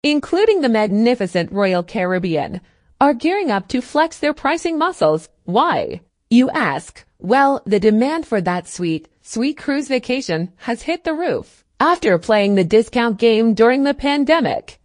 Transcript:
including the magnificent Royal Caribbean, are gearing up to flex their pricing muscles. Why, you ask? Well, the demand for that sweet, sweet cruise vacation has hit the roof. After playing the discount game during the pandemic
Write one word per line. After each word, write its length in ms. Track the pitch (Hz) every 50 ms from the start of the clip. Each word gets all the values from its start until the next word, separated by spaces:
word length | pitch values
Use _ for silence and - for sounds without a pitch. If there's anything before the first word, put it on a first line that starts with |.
| -
including 560 | 294 294 294 - - - 359 415 453 427 381
the 80 | 285 240
magnificent 800 | 226 220 214 208 190 208 226 240 247 240 202 175 - 185 170 -
Royal 320 | 190 196 202 190 185 175
Caribbean, 760 | 170 170 - 220 180 180 185 180 170 180 160 147 139 - - 180 _ _ _ _ _ _ _ _
are 140 | 269 285 294
gearing 360 | 233 - 320 370 403 403 294
up 160 | 214 196 190
to 140 | _ - 247
flex 400 | 247 - - 294 320 330 - -
their 120 | - 294
pricing 460 | 294 - - 277 311 339 - 349 330 302
muscles. 500 | 320 359 359 - - 156 156 160 - - _ _
Why, 600 | _ - 175 220 302 349 269 - - - - - _ _ _ _ _ _
you 200 | 240 240 254 269
ask? 540 | - 311 254 165 139 139 - - - - - _ _ _
Well, 420 | - 180 226 269 277 277 277 254 _
the 140 | 208 208 208
demand 480 | 175 220 214 220 240 277 311 330 311 -
for 120 | 233 208
that 260 | 175 180 180 180 175 -
sweet, 400 | - - 180 170 160 156 - _ _ _
sweet 360 | _ - - 226 240 285 302 -
cruise 300 | - - 277 285 302 -
vacation 640 | 269 247 - - 254 269 262 - 170 160 170 185 _ _
has 240 | - - 233 226
hit 200 | - - 330 349
the 120 | _ 339 320
roof. 440 | 302 359 330 147 113 - _ _ _ _ _ _ _
After 360 | 262 - - - - 220 185
playing 380 | 170 175 - 214 214 202 202 202
the 80 | 196
discount 560 | 185 160 208 220 226 - - 247 233 233 220 190
game 360 | - 233 226 214 226 226 220
during 280 | 180 226 233 254 277
the 100 | 277 285
pandemic 840 | 277 285 - 285 285 294 285 269 311 330 262 151 - - - - - _ _